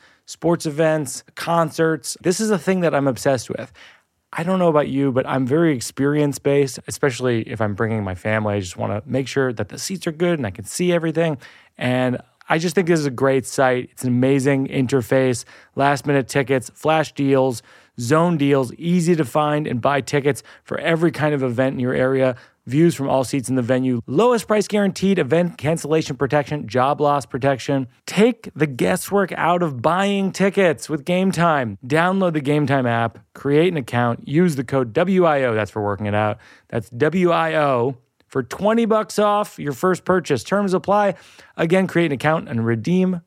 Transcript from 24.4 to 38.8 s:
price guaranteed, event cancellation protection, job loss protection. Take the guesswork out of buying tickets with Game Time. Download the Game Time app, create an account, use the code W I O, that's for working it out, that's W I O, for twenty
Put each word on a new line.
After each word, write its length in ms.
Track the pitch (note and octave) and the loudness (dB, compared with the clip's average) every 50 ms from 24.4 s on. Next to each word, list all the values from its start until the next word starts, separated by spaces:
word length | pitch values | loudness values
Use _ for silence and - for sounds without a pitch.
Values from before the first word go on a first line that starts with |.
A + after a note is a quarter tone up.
| - - | 0 0
price 200 | G#3+ G#3+ G3+ - | 0 0 0 0
guaranteed, 500 | - G#3 G3+ G3 - - - F#3+ G3 F3 | 0 0 0 0 0 0 0 0 2 2
event 380 | D#3+ B2 D3+ E3 F3+ F3 - - | 2 2 2 2 2 0 -2 -4
cancellation 580 | - D3 E3 D#3+ - C#3+ D#3 D#3+ D#3 - D3+ | -2 -2 -2 -2 -2 0 0 0 0 -2 -4
protection, 500 | A#2 C#3+ B2+ D3 D3+ C#3+ - D3+ D3 - A2+ | -4 -2 0 0 0 0 0 -6 -8 -8 -4
job 320 | G2 B2+ B2+ C3+ D3 C#3+ | 0 0 2 2 2 0
loss 240 | D3 D3 C#3+ C#3+ C3 | 2 2 2 0 -2
protection. 640 | - - C3+ A#2+ C#3 C#3 B2 - - C#3+ C3+ C3 B2 _ _ _ | -4 -8 -2 0 0 0 0 -2 -4 -2 -2 -4 -6 _ _ _
Take 440 | - - - G#3+ B3 A#3 - - - - | -6 2 4 4 4 2 0 -8 -16 -4
the 120 | - D3+ D#3 | -2 -2 -2
guesswork 640 | C3 A#2+ F3+ F3+ F#3 F3+ - - F#3+ G3+ G3 F3 F3 | 0 -2 0 0 0 -2 -2 -2 0 0 0 0 -2
out 280 | D3 D3+ D#3 F3 F3+ | -2 0 0 2 2
of 200 | F3 E3 C3+ A#2+ | 0 -2 -2 -2
buying 500 | A2+ D3+ E3 F#3 G3 G3+ G3+ G3 G3 F#3+ | 0 0 2 2 0 0 0 0 -2 -2
tickets 580 | - - F#3 G3+ F#3+ G3 G3 F3 D3 A#2+ - - | -2 0 0 0 2 4 2 2 2 0 -4 -6
with 140 | D3 D#3+ D#3+ | -6 -6 -2
Game 260 | - F3+ F3+ F#3+ F#3+ | -2 0 2 2 0
Time. 460 | E3+ C#3+ E3+ E3+ D#3 C#3+ C3 A2+ G2+ G2 - | 2 4 4 4 4 2 0 -2 -6 -8 -6
Download 460 | B2 C#3 D#3+ E3+ F3+ F#3+ G3 F#3+ F3+ D#3+ | -2 0 2 2 2 2 2 0 0 0
the 60 | D3+ | 0
Game 240 | C#3+ C3+ D3 D3+ D3 | 0 0 0 2 2
Time 200 | B2 C#3 C#3 B2+ | 2 2 0 2
app, 340 | A#2+ A#2 A#2 A#2 A#2 - - - _ _ | 0 0 0 0 -2 -4 -8 -20 _ _
create 340 | - - C3+ C#3+ D3+ E3 F#3 | -8 -4 0 2 4 2 2
an 80 | F3 D#3 | 0 -2
account, 480 | B2 - - A#2+ B2 A#2+ A#2 - - - | -6 -4 -2 0 0 0 0 -4 -6 -2
use 280 | C#3 D#3 F3+ F3+ D3+ | 2 2 4 4 2
the 80 | C3 C3 | -2 -4
code 300 | - - C3+ C3 A#2 G2+ | -2 0 0 -2 0 0
W 320 | D#3 F3 F3+ G3 F#3 F3+ | 0 0 2 2 4 4
I 180 | E3 D3+ C#3 C3+ | 4 4 2 2
O, 100 | B2 A2+ | 0 0
that's 180 | A2 G#2+ G2 | 0 -2 -2
for 100 | - A2 G#2 | -4 -4 -2
working 220 | G2+ G2+ F#2+ G#2+ | -2 -4 -2 -2
it 100 | G#2 G2+ | -2 0
out, 220 | G#2+ G#2+ G#2+ G#2+ - - - - - _ _ | 0 0 0 -2 -4 -10 -20 -20 -20 _ _
that's 200 | - A#2+ A#2 - | -8 -8 -6 -6
W 400 | - A#2+ D3 D#3 D3+ F#3 F3+ F3 | -4 -2 -2 0 2 2 2 2
I 240 | E3 E3 E3 D#3+ D#3+ | 2 2 0 0 0
O, 420 | D#3 D3+ C#3+ C3+ B2 A#2 B2+ B2 A#2+ _ _ _ _ _ _ | 0 2 2 2 2 0 -2 -4 -6 _ _ _ _ _ _
for 140 | - C3+ B2+ | -6 -6 -4
twenty 420 | - - - F3 G#3 A3+ A#3 | -4 -6 -2 0 2 2 2